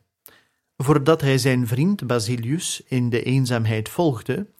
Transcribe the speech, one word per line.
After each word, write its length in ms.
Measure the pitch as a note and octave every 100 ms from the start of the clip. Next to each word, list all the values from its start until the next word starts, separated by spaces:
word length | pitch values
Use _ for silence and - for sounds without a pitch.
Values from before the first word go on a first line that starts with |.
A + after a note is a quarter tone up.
| _ _ - _ _ _ _ -
Voordat 440 | C3 D3+ C3+ D#3+
hij 160 | C#3 C3+
zijn 300 | B2+ B2+ A#2+
vriend 400 | B2 F3 G3+ A#2+
Basilius 760 | A#2+ G#2+ B2 A2+ E3 - - -
in 220 | B2+ B2
de 140 | A#2+
eenzaamheid 680 | - C3+ B2 A#2+ A2+ A2 A2
volgde, 580 | - E3+ A2 - C3 G#3